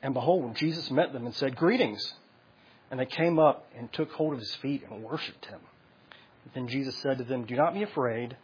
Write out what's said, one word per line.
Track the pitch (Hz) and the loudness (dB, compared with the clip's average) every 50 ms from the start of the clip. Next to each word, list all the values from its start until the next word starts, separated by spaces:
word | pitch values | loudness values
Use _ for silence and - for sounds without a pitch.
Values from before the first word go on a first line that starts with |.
And | - 139 135 | -2 -2 -2
behold, | 127 117 143 180 185 143 120 110 | 0 4 4 4 4 2 -2 -4
Jesus | - 151 160 156 170 160 - | 0 0 0 0 -2 -4 0
met | 135 139 170 - | 2 2 2 2
them | 139 127 117 | 0 -6 -6
and | 120 113 | -6 -4
said, | - 143 135 127 - | -2 -2 -2 0 2
"Greetings." | 160 170 226 254 247 123 104 104 - - - - _ _ _ _ _ _ _ _ - - - - _ - | 4 4 4 4 2 0 0 -6 -8 -10 -10 -16 _ _ _ _ _ _ _ _ -20 -20 -20 -20 _ -10
And | - 127 | -4 -4
they | 131 | -4
came | 127 - - 160 170 170 160 | -4 0 2 2 4 6 8
up | 156 151 131 - - - - | 8 8 6 4 -2 -16 -14
and | 117 113 117 | -14 -12 -10
took | - - 156 147 - | -4 -4 -4 -4 0
hold | - 160 156 | -2 0 0
of | 147 127 | 0 -4
his | 107 - - | -6 -8 -10
feet | - - 135 143 139 - - | -6 -4 -4 -4 -4 -4 -8
and | 113 104 110 | -12 -12 -8
worshipped | 107 139 156 - - - - - - | -6 -6 -6 -6 -8 -10 -12 -16 -16
him. | - - - - - _ _ _ _ _ - - - - - _ _ _ _ 131 - | -16 -16 -18 -20 -20 _ _ _ _ _ -20 -20 -20 -20 -20 _ _ _ _ -12 -8
Then | 131 123 120 | -6 -6 -2
Jesus | 120 135 139 131 127 - | -2 -2 -2 -2 -6 -2
said | - 139 135 127 | 0 0 0 0
to | 123 | 0
them, | 117 131 127 120 | -4 -4 -4 -4
"Do | 107 123 123 | -2 2 2
not | 147 170 170 | 4 4 4
be | 196 208 | 0 -4
afraid. | 208 - 156 131 123 113 92 95 120 127 - | -2 0 0 0 2 0 0 -4 -6 -8 -14